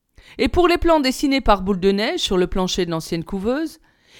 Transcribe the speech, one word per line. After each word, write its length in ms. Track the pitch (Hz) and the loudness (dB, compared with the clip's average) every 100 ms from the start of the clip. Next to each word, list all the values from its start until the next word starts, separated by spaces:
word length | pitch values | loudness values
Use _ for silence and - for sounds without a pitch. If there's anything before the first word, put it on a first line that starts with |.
| _ _ - - | _ _ -12 -2
Et 100 | 269 | 0
pour 200 | 359 349 | 4 4
les 100 | 339 | 4
plans 220 | 330 320 | 2 2
dessinés 400 | 262 - 294 269 | 2 0 0 2
par 220 | 233 196 | 2 2
Boule 180 | 190 185 | 0 0
de 100 | 196 | 2
Neige 300 | 196 240 359 | 2 -2 -4
sur 160 | - 185 | -2 0
le 100 | 175 | 0
plancher 400 | 190 185 - 170 | -2 -2 -2 -4
de 40 | |
l'ancienne 340 | 160 - 170 | -4 -4 -6
couveuse, 540 | 156 196 214 277 320 - _ _ _ | -6 -6 -2 -2 -4 -10 _ _ _